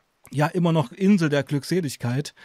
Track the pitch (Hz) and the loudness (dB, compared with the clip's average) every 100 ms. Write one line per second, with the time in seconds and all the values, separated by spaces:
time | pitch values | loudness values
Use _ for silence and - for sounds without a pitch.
0 | _ _ - 139 165 185 170 165 143 - | _ _ -10 -2 -2 0 0 2 -2 0
1 | 190 208 160 143 135 147 - 170 160 - | 4 4 4 0 0 -4 -2 -2 -4 -6
2 | 120 127 151 - | -4 -4 -6 -12